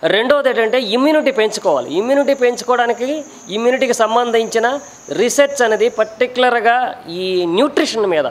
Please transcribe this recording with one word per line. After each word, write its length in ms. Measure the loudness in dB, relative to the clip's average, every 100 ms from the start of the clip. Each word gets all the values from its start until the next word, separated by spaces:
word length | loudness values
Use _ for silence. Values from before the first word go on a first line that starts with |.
రెండోది 460 | 2 0 0 0 -2
ఏంటంటే 300 | 0 0 0
immunity 520 | -2 0 2 2 0
పెంచుకోవాలి. 600 | 0 -2 0 0 0 -2
Immunity 400 | -4 0 2 2
పెంచుకోవడానికి, 920 | 2 0 0 -2 0 0 -2 -4 -6 -8 -20 -10
ఇమ్యూనిటీకి 440 | -2 0 0 0
సంబంధించిన 880 | 0 2 2 2 0 0 0 0 -2 -8 -20 -10
research 520 | -2 0 2 0 2
అనేది 280 | 0 2 0
పర్టికులర్గా 1040 | 0 -4 0 -2 2 2 2 2 2 -2 -6 -10
ఈ 360 | -6 -2 0 0
nutrition 600 | 2 0 0 -2 0 0
మీద 200 | 0 -2